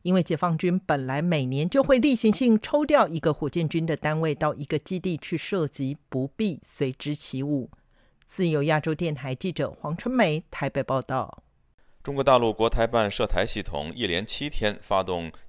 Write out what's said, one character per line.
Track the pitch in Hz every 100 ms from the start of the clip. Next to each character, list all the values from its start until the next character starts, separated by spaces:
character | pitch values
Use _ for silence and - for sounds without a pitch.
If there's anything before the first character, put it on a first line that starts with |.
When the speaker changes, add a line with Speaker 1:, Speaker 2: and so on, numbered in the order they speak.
Speaker 1:
因 | 175
为 | 190
解 | 165 160
放 | 180 160
军 | 180 185
本 | - 147 131
来 | 139
每 | 175 160 127
年 | 135 165
就 | 269
会 | 262 262
例 | 277
行 | 254 220
性 | 208 247 214
抽 | - 294 302
调 | 294 185
一 | 160
个 | 160
火 | 143 147
箭 | 175 160
军 | 170 160
的 | 147
单 | 151 156
位 | 160 143
到 | 151
一 | 185
个 | 143 151
基 | - 185
地 | 185 156
去 | - 165
射 | - 196 151
击， | - 135 147 _
不 | 131 135
必 | - 214 -
随 | - - 135
之 | 127 147 147
起 | - 135
舞。 | 139 147 120 - _ _ _ _ -
自 | - 175
由 | 156
亚 | 143 151
洲 | 160
电 | 156 175 143
台 | 135
记 | 131 185
者 | 156 135
黄 | - 151 165
春 | 240
梅 | 254 190 151 -
台 | - 139
北 | 139
报 | 131 131
道。 | 123 131 107 - - _ _ _ _ -
Speaker 2:
中 | - 139
国 |
大 | 135 127
陆 | 117
国 | 104 113
台 | 120 113
办 | 120 104
涉 | - 110
台 | - 107
系 | 110
统 | - 73 76
一 | - 104
连 | 85 110
七 | - 143
天 | - 107 101
发 | - 98
动 | 92 90 82 -